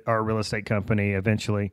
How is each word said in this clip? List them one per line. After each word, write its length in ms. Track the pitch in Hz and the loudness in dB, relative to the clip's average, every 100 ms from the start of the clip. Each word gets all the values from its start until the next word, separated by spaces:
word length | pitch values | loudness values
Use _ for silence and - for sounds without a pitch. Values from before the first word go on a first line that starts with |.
| - | 0
our 160 | 113 | 0
real 160 | 110 110 | 2 0
estate 260 | 104 110 101 | -2 -4 -2
company 460 | 107 95 107 101 | -2 0 0 2
eventually. 600 | 98 101 107 - 104 101 | 0 2 0 0 -2 -2